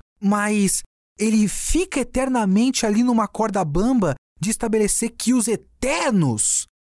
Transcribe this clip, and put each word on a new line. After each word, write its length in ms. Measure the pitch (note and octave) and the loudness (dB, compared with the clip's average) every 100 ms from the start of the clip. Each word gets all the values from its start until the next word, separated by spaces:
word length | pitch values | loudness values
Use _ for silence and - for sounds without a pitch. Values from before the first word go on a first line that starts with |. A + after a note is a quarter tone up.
| - _ | -6 _
Mas 600 | G3 G#3 G#3 G#3+ F#3+ - - _ _ - | 0 0 0 2 2 0 -6 _ _ -4
ele 280 | A3 A3 G#3 | 0 2 2
fica 520 | - - D#4 F#4 C#4 | 0 0 0 0 -4
eternamente 840 | A#3 B3+ C4 B3 G3+ G3 B3+ - A3 | -2 -2 0 0 2 2 2 0 0
ali 180 | G#3+ | 2
numa 240 | B3 A3+ G#3 | 2 2 0
corda 360 | - G#3+ G3 | -2 -2 -2
bamba 520 | D#3+ D#3+ A#3 B3+ E3+ B2 _ - | -2 0 2 2 0 -2 _ -8
de 100 | F#3 | -6
estabelecer 640 | G#3+ A#3 A3 G#3 - A3+ | -4 -2 0 0 0 -4
que 220 | - A3+ | -4 0
os 140 | B3+ A3+ | 0 0
Eternos 1160 | G#3 - _ B3+ D#4+ D#4+ G3+ C#3+ G#2+ - - - _ _ | -4 -8 _ -4 -2 0 2 2 0 -2 -2 -6 _ _